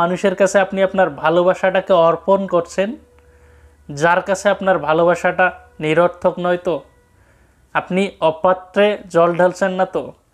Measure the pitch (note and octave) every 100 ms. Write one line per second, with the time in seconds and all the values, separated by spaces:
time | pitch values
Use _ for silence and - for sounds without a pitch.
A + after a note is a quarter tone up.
0 | E3+ F3+ G3 F3+ F#3+ G3+ F#3+ F#3+ F#3+ F#3+
1 | F3 C3+ D#3 F3 F3 F3+ F#3+ F#3+ F#3+ F3+
2 | E3 E3+ - G3 F#3+ F3 E3+ - G3+ D4+
3 | _ _ _ _ _ _ - _ - C#3+
4 | E3 F3 F#3 F#3+ G3+ G3 F#3+ E3+ D3 D#3+
5 | E3+ E3+ F3+ F3 F3+ - - - D3+ D#3+
6 | F3 - F#3 F3 F3 F3 F3+ D#3 - _
7 | _ _ _ _ _ _ _ D#3+ - F#3
8 | G3 - D#3+ D#3 F#3 F#3 - G3+ G#3 G#3
9 | F#3 E3 E3+ E3+ F3+ F3 G3 F#3 F#3 E3
10 | B2+ - _